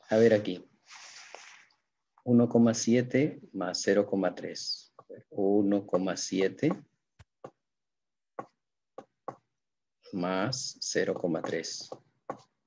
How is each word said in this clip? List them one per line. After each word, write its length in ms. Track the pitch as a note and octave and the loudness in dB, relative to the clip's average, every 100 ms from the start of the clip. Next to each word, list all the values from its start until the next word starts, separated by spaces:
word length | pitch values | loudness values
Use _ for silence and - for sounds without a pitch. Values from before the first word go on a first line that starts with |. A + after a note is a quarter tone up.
| - | 0
A 60 | A2 | 4
ver 160 | A2+ | 6
aquí. 320 | G#2+ G#2 F2+ - _ _ - - - - - - - _ _ _ _ _ _ B2 | 4 0 -8 -12 _ _ -20 -20 -20 -20 -20 -20 -20 _ _ _ _ _ _ 2
Uno 160 | A#2+ A#2+ | 4 6
coma 280 | A#2 A#2 | 6 4
siete 680 | A2+ A#2 B2 B2 C3 D#3 - - | 4 2 2 2 0 0 -4 -12
más 260 | G2 F2+ F2 | -8 -6 -4
cero 240 | G#2 G2+ | 2 2
coma 300 | G2+ G2 F#2 | 2 0 -2
tres. 580 | - F2 - - - - - - - _ | -4 -12 -10 -10 -10 -14 -20 -20 -20 _
Uno 560 | - G2 G#2 G2+ G2+ G2 | -2 2 2 2 0 0
coma 280 | F#2 F#2+ | -2 -2
siete 560 | E2+ - F#2 F#2+ - D3+ G3 - _ _ _ - _ - _ _ _ _ _ _ _ _ - - _ _ _ _ - - _ - - _ _ _ _ _ _ - | -4 -4 -2 -2 0 -4 -4 -12 _ _ _ -20 _ -20 _ _ _ _ _ _ _ _ -18 -18 _ _ _ _ -20 -20 _ -18 -18 _ _ _ _ _ _ -10
más 640 | F#2+ F2 F#2 A2+ C3 - - | -4 -2 0 -2 -4 -8 -10
cero 360 | - - F#2+ | -4 -2 -2
coma 260 | F#2 F2 D#2+ | -2 -2 -2
tres. 480 | - E2 - - - - _ _ - - _ _ | -4 -6 -6 -12 -14 -18 _ _ -16 -16 _ _